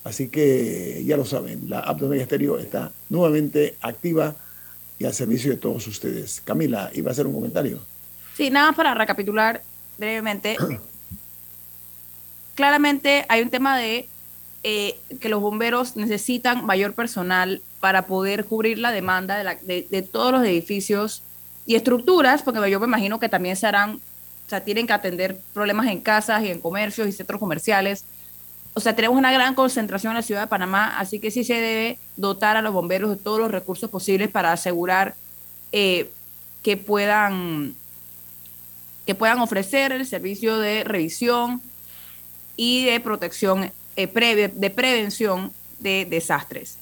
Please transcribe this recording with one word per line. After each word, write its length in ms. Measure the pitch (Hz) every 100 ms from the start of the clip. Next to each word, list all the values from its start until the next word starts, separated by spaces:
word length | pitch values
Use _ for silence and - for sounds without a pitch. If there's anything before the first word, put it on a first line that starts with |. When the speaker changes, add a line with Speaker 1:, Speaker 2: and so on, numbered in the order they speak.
Speaker 1:
Así 260 | - 107 131
que 720 | 147 147 131 117 90 175 - 131
ya 100 | 147
lo 100 | 131
saben, 440 | 139 117 113 -
la 120 | -
app 180 | - 147
de 80 | 139
Omega 160 | 143
Estéreo 340 | 127 143 143 -
está 340 | - - 90 - -
nuevamente 680 | 160 170 151 147 151 147 -
activa 520 | 117 117 175 160 151 147 - - - - - -
y 80 | 123
al 80 |
servicio 380 | - 120 127 131
de 60 | 120
todos 280 | 110 120 110
ustedes. 560 | 104 123 117 104 -
Camila, 460 | - 110 156 113 95 -
iba 140 | -
a 20 |
hacer 160 | - 139
un 80 | 143
comentario. 460 | - 180 139 - - - - - - -
Speaker 2:
Sí, 140 | 285
nada 200 | 277 302
más 60 | 320
para 200 | 320 233
recapitular 680 | 214 - 196 214 220 226 - - - -
brevemente. 580 | 214 220 220 202 208 226
<clears throat> 2000 | - 113 - - - - - - - - - - - - - - - - - -
Claramente 720 | 277 294 294 285 285 285 -
hay 140 | 226
un 80 | 233
tema 260 | 254 269 262
de, 320 | 226 233 - - - - - -
eh, 360 | 214 214 202 - - -
que 100 | 220
los 100 | 214
bomberos 560 | 202 214 233 240 247 220
necesitan 680 | 214 208 - 247 247 247 -
mayor 300 | 190 202 208
personal 680 | 233 202 180 185 185 190 - -
para 280 | 190 190 185
poder 380 | 190 190 202 214
cubrir 340 | 220 220 214
la 120 | 233
demanda 460 | 214 185 185 185 202
de, 60 |
la, 100 | 190
de, 320 | 170 190 180 175
de 140 | 190
todos 300 | 185 226 247
los 120 | 262
edificios 800 | 233 170 165 202 - 208 214 - - - - - -
y 80 | 226
estructuras, 680 | 226 240 254 370 262 285
porque 300 | 277 226 202
yo 80 | 196
me 80 | 233
imagino 320 | 220 202 226
que 100 | 226
también 260 | 185 180 190
se 120 | 220
harán, 340 | 202 208 214 - - - - -
o 20 |
sea, 140 | 196
tienen 240 | 196 208 233
que 60 |
atender 460 | 208 190 175 185 190 -
problemas 320 | 208 208 208 240
en 160 | 185
casas 420 | - 214 214 220
y 40 | 214
en 120 | 170
comercios 480 | 165 190 214 208 214
y 40 |
centros 280 | 196 185 202
comerciales. 640 | 202 190 - 202 196 202 - - - - - - - -
O 40 |
sea, 120 | 226
tenemos 240 | 220 226 254
una 140 | 262
gran 240 | 262 254 262
concentración 560 | 262 254 208 190 220
en 60 | 233
la 40 |
ciudad 200 | 226 202
de 60 | 214
Panamá, 520 | 202 185 196 214 -
así 200 | 190 214
que 120 | 214
sí 140 | 226 233
se 80 |
debe 440 | 233 226 220 226 247 - -
dotar 400 | 196 196 208 220
a 40 |
los 120 | 214
bomberos 360 | 196 170 185 208
de 60 | 202
todos 240 | 208 214
los 100 | 226
recursos 400 | 190 185 180 214
posibles 400 | 190 185 190 208
para 220 | 208 175
asegurar, 640 | 170 185 175 180 185 196 - - - - - -
eh, 400 | 208 196 180 - - - - - -
que 140 | - 196
puedan, 960 | 190 208 202 208 208 190 175 156 139 - - - - - - - - - - - - - -
que 100 | 190
puedan 240 | 220 247
ofrecer 540 | 233 196 196 269 269
el 120 | 262 262
servicio 540 | 185 180 202 220 220
de 240 | 208 214
revisión 800 | 214 202 160 - 240 240 240 247 - - - - - - - - - -
y 260 | 233 254
de 160 | 254 233
protección, 720 | 240 214 175 - 202 190 190 - - -
eh, 140 | 185
pre-, 400 | 233 233 214 208
de 200 | 196 196
prevención 840 | 196 254 247 208 - 214 185 190 - - -
de 240 | 202 190
desastres. 720 | 175 165 - 147 - 131 - -